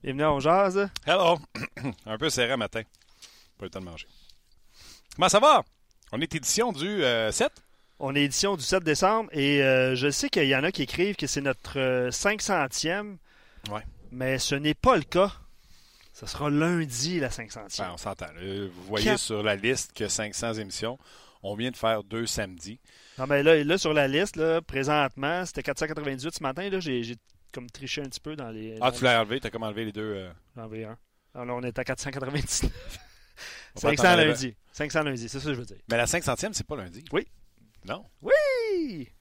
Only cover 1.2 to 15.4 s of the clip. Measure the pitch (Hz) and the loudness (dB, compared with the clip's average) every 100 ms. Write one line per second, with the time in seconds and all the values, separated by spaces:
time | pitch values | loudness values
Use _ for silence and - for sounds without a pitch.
1.2 | 170 170 - - - - 135 107 110 110 | 4 2 -2 -12 -12 -8 -8 -8 -8 -2
2.2 | 156 127 120 131 104 113 110 _ _ _ | -2 0 0 0 -2 -6 -10 _ _ _
3.2 | - - _ _ 95 95 92 - - - | -20 -20 _ _ -12 -12 -14 -16 -18 -20
4.2 | - - _ _ - - - - _ - | -20 -20 _ _ -20 -20 -20 -20 _ 2
5.2 | 175 202 277 254 - _ _ _ - 113 | 4 8 8 8 4 _ _ _ -10 -6
6.2 | 165 160 127 - 240 135 180 208 131 117 | -4 -4 -2 0 0 -2 -4 0 2 2
7.2 | 110 - 262 - _ _ _ _ 135 139 | 0 2 0 -2 _ _ _ _ -2 2
8.2 | 143 - 196 185 123 185 160 147 190 220 | 2 2 0 0 0 0 2 2 4 2
9.2 | 214 156 139 143 135 131 127 127 143 139 | 0 0 2 4 6 6 4 2 0 0
10.2 | 285 196 139 135 156 - 185 - 190 196 | 0 2 4 4 2 -2 -4 0 -2 0
11.2 | 143 - 139 131 - 139 131 127 123 120 | -4 -2 -2 -4 -6 -2 0 2 0 0
12.2 | 202 208 - 185 135 - 156 190 208 190 | -2 -2 0 0 0 -2 -2 -2 -6 -14
13.2 | _ _ - - - 104 - - - 127 | _ _ -20 -16 -10 -10 -10 -18 -16 -4
14.2 | 131 131 - 139 151 151 254 214 143 175 | -2 0 0 0 0 4 4 4 4 4
15.2 | 196 - | 4 0